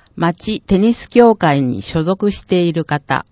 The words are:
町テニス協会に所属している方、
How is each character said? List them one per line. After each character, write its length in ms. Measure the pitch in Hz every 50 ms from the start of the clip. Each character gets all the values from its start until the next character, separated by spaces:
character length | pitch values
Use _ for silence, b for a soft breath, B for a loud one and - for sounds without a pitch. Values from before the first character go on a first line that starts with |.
| b b b
町 460 | - 170 170 175 - - 214 214 214
テ 160 | _ - 196 185
ニ 140 | 202 226 233
ス 160 | - - -
協 260 | - 240 240 233 220
会 260 | - - 160 143 139
に 200 | 135 127 120 98
所 220 | 98 - - 165 156
属 280 | 170 190 190 - 208
し 120 | 196 - -
て 200 | - 190 180 175
い 100 | 170 160
る 120 | 165 156
方、 400 | - 147 147 _ - 135 - - _